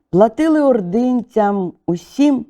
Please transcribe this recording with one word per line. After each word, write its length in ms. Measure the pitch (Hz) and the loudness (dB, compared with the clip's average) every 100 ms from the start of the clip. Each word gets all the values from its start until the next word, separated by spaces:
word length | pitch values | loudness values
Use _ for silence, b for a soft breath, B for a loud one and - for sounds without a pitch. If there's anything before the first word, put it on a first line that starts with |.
| _ | _
платили 500 | 175 220 226 320 311 | 0 2 0 0 2
ординцям 1120 | 277 240 175 214 254 247 - 220 202 202 180 - - | 2 0 -2 -2 0 -2 -2 -2 -2 -2 -6 -8 -6
усім, 600 | 170 - - 294 269 | -6 -6 -2 0 0